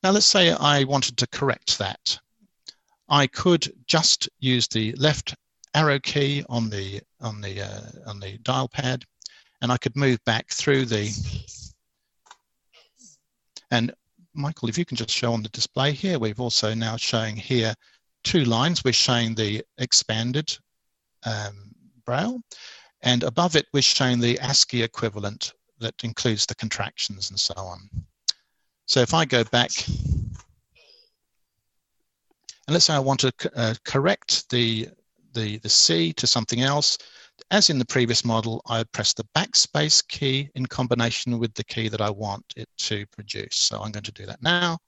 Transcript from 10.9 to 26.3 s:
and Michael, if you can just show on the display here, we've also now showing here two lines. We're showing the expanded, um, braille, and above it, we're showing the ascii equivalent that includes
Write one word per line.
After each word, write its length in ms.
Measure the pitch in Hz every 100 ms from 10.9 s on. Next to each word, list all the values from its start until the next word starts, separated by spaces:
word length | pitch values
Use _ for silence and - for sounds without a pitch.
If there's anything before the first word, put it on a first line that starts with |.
| 110 104 101 - - - - - _ _ _ _ _ _ - _ _ _ _ _ _ - _ _ _ _ - _
and 240 | 120 120 - _ _ _
Michael, 340 | 151 143 160 117
if 120 | 113
you 60 | 175
can 120 | 120
just 140 | 113
show 200 | - 120
on 120 | 117
the 60 | 107
display 420 | - - - 139
here, 260 | 147 190 165
we've 220 | 110 104
also 340 | 123 - 107
now 240 | 110 113 113
showing 380 | - 117 110 107
here 400 | - 127 113 107 _ _ _ _
two 220 | - 180 123
lines. 380 | 113 147 170
We're 100 | 131
showing 420 | 117 - 120 113 110
the 280 | 107 107 - -
expanded, 800 | 127 - - 110 117 135 156 - _ _ _ _ _ _
um, 460 | 113 107 104 101 101 - _ _
braille, 380 | - 127 208 254 - - - - _ _
and 180 | 123 123
above 340 | 127 120 175 156
it, 120 | -
we're 100 | 143
showing 360 | 127 - 127 123
the 200 | 120 123
ascii 420 | 131 139 - 123
equivalent 720 | 113 - 113 104 101 110 - - _ _
that 140 | 113 -
includes 440 | 117 113 123